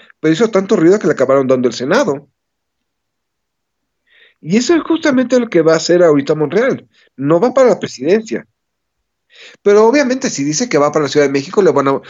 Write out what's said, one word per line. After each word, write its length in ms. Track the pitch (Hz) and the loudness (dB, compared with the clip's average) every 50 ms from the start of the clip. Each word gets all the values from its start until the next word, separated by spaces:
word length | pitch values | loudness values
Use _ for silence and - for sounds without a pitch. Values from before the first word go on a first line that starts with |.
| - _ _ _ | -20 _ _ _
pero 120 | - 156 160 | -2 -2 0
hizo 180 | 160 240 220 226 | 0 0 0 0
tanto 240 | 190 190 190 226 | -2 0 0 0
ruido 240 | 185 160 170 196 214 | 2 4 4 2 2
que 80 | 202 175 | 2 -2
le 60 | 143 | -2
acabaron 340 | - 131 123 135 139 135 127 | 0 0 0 2 0 2 0
dando 180 | 131 127 123 | 0 0 0
el 80 | 123 113 | -2 -4
Senado. 540 | - 123 135 180 254 285 208 139 143 147 _ _ _ _ _ _ _ _ _ _ _ _ _ _ _ _ _ _ _ _ _ _ _ _ _ _ _ _ _ _ _ _ _ _ _ _ _ _ _ _ _ _ _ | -4 -6 -2 0 0 0 -2 -4 -6 -8 _ _ _ _ _ _ _ _ _ _ _ _ _ _ _ _ _ _ _ _ _ _ _ _ _ _ _ _ _ _ _ _ _ _ _ _ _ _ _ _ _ _ _
Y 160 | - 147 180 | -8 -2 -2
eso 180 | 226 247 - 349 | -2 0 2 0
es 80 | 320 - | 0 0
justamente 560 | - 330 320 - 311 269 254 262 247 262 247 | -2 -4 -2 0 0 0 0 0 0 0 -2
lo 100 | 240 220 | -2 0
que 140 | - 170 156 | 0 2 2
va 120 | 156 165 | 2 2
a 40 | 165 | 0
hacer 220 | - - 170 175 | 2 0 2 4
ahorita 360 | 175 165 151 143 135 - 156 | 4 4 4 2 0 -2 -2
Monreal. 520 | 151 151 143 139 196 240 269 185 - - _ _ _ _ _ _ | -2 -2 -2 -2 -2 -2 -2 -2 -6 -8 _ _ _ _ _ _
No 240 | - 135 143 160 170 | -8 -2 0 0 2
va 120 | 196 254 254 | 0 0 2
para 180 | 277 262 240 | 2 2 2
la 100 | 185 - | 2 0
presidencia. 680 | - 139 - - 127 151 190 226 220 - - 101 - _ _ _ _ _ _ _ _ _ _ _ _ _ _ _ _ _ _ _ - - - _ - | -4 -12 -12 -6 -2 0 0 0 -2 -4 -10 -10 -10 _ _ _ _ _ _ _ _ _ _ _ _ _ _ _ _ _ _ _ -20 -20 -16 _ 0
Pero 240 | 202 208 208 220 | 2 4 4 4
obviamente 440 | 226 254 294 285 240 254 269 - 240 | 4 4 2 0 0 -2 -4 -4 -8
si 140 | - - 139 | -6 -4 -6
dice 240 | 147 156 147 - - | -4 -4 -4 -4 -2
que 100 | - 147 | 0 0
va 140 | 143 147 143 | 0 0 0
para 120 | 160 151 | -2 -2
la 40 | 135 | -2
Ciudad 180 | - 147 147 | 0 0 0
de 60 | 139 139 | 0 0
México, 280 | 139 135 - - 214 | -4 -6 -4 -2 0
le 120 | 190 165 135 | 2 2 2
van 160 | 143 135 139 | 2 0 0
a, 120 | 139 135 - - | -2 -4 -6 -10